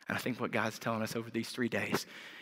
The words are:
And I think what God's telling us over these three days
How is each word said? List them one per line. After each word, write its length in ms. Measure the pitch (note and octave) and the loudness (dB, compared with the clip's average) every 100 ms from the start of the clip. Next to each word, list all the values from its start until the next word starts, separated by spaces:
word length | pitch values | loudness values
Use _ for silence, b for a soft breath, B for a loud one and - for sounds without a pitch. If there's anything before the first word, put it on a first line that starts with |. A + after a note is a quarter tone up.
| - | -2
And 100 | G2+ | 0
I 40 | |
think 180 | C3 A#2 | 0 0
what 120 | A#2 | 2
God's 280 | A#2 A2 - | 2 2 0
telling 220 | B2 A2 | 0 2
us 140 | A2 A#2 | 0 -2
over 140 | A#2 | -2
these 200 | A#2 A2+ | -2 -2
three 200 | - A#2 | 0 2
days 360 | G#2+ - - - B B B | 2 2 0 0 B B B